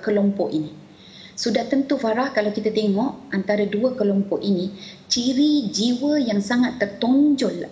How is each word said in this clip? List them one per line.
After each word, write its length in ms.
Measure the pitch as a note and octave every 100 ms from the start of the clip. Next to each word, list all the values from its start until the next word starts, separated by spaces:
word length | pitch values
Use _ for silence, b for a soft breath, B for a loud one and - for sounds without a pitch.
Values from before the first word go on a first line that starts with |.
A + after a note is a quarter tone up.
| G#3+
kelompok 480 | G3+ G3+ G3 D#3+
ini? 160 | D#3 D3+ - - B B B B
Sudah 320 | B A#3 A3+ A3+
tentu, 320 | C4+ C#4 C#4+
Farah, 320 | A3+ A3+ C4+
kalau 240 | A3+ G#3
kita 160 | G#3 G#3+
tengok 640 | G#3 G#3 G3 C4+ - -
antara 320 | G3 F#3 G#3 G3+
dua 320 | G3+ B3+ B3+
kelompok 400 | G3+ G3 G3 D#3+ G3+
ini, 240 | F3+ F#3+ B B B B
ciri 560 | B3 A#3+ C4 D4+ D4 G#3
jiwa 480 | D#3+ A#3 A#3+ C#4+ D4+
yang 240 | A#3 G3+ G3
sangat 320 | A#3+ B3 -
tertonjol 880 | G3 - A#3 C4+ D4 C4+ G#3+ E3+ -